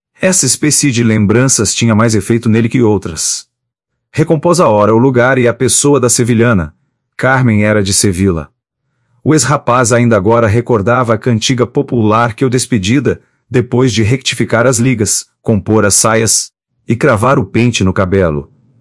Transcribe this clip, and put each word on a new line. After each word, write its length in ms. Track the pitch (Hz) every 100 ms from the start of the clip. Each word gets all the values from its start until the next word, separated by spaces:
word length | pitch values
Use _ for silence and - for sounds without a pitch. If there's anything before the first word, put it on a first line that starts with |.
| _ _
Essa 240 | 185 180 131
espécie 460 | - 151 - 147
de 120 | 117
lembranças 680 | 117 107 101 110 131 - 104
tinha 220 | - 117 107
mais 180 | 117
efeito 340 | 107 - 113 113
nele 220 | 110 113
que 120 | 135
outras. 680 | 110 104 90 80 - - - _ _ _ _ _ _
Recompôs 480 | - 135 160 175 170
a 80 | 156
hora, 260 | 104 104
o 40 | 113
lugar 400 | 131 127 123 131
e 100 | 117
a 60 |
pessoa 460 | 110 127 - 143 143
da 100 | 120
sevilhana. 680 | - 120 113 117 104 78 - _ _ _ -
Carmen 460 | 127 131 127 104
era 180 | 107 107
de 120 | 98
Sevilla. 560 | 98 104 87 98 85 71 _ _ _ _ _ _ _
O 100 | -
ex-rapaz 600 | 151 117 147 - 123 120
ainda 240 | 117 120 110
agora 300 | 95 117 113
recordava 680 | 113 120 117 98 123 117
a 40 | 107
cantiga 480 | 127 113 - 123 113
popular 720 | - 143 123 107 107 117 110
que 80 |
o 60 | 135
despedida, 720 | 127 - 120 92 135 120 87 _ _ -
depois 440 | 131 117 123 131
de 100 | 110
rectificar 640 | 104 131 - - 233 113 120
as 120 | 127
ligas, 460 | 123 113 101 - - _
compor 440 | - 107 - 107 104
as 100 | -
saias 560 | 113 110 110 - - _ _ _ -
e 100 | 117
cravar 440 | 151 107 127 139
o 60 | 117
pente 380 | 113 120 117
no 100 | 92
cabelo. 580 | 92 92 98 87 73 69 _ _ _